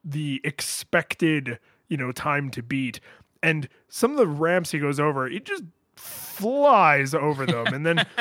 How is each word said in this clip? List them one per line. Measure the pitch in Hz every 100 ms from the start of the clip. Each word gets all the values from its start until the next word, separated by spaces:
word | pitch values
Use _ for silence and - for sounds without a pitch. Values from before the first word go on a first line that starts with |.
the | 160 147 147 135
expected, | 151 - - - - 170 - - 165 151 127 117 _ _ _
you | 143
know, | 127
time | 127 147 143 139
to | 120
beat. | 120 135 127 - - - _ _
And | 165 156 135 _ _
some | - 240
of | 294
the | 196
ramps | 147 165 180 165
he | 156
goes | 143 143
over, | 151 135 127
it | 170
just | 311 392 175 _ _ -
flies | - - - - 208 277 285 220 160 143 131
over | 151 147 139 131
them | 120 117
and | 135 160
then | 170 202 -